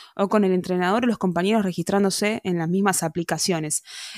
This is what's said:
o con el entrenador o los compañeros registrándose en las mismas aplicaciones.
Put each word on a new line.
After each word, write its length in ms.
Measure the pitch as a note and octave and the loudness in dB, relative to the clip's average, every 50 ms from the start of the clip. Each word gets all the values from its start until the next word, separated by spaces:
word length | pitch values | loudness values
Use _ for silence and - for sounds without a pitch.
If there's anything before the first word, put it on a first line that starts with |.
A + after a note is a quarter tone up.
| - - - | -20 -10 -4
o 120 | - G3 F#3+ | -2 0 2
con 160 | G#3 G#3+ G3+ | 2 4 4
el 80 | F#3+ F#3 | 4 2
entrenador 520 | F#3 F3 - F3+ F3+ F3+ F3+ G3 A3+ A#3+ | 2 0 0 0 0 2 2 2 2 2
o 20 | |
los 120 | B3 G#3+ - | 0 0 0
compañeros 460 | - F#3+ E3+ E3+ F3+ G3 A3 A3+ G3+ | 0 0 0 0 2 2 2 2 2
registrándose 760 | F#3 F3 - E3 - G3 G3+ G3+ G3 F#3 - G#3+ G#3 A3 - - | 0 -2 -4 -2 0 2 2 2 2 2 0 0 -2 -2 -2 -2
en 140 | F#3+ F3+ E3+ | -2 -2 0
las 100 | E3 D#3+ | 0 0
mismas 340 | F3 F#3+ G3 G3+ F3+ - F3+ | 0 2 2 2 2 2 0
aplicaciones. 800 | D#3+ - F3 E3+ - E3+ D#3 - - F3+ D#3+ D#3 D3+ D3+ - - - - - - - - | -2 -2 -4 -4 -4 -2 -2 0 0 0 -2 -2 -4 -4 -6 -6 -10 -16 -16 -14 -14 -14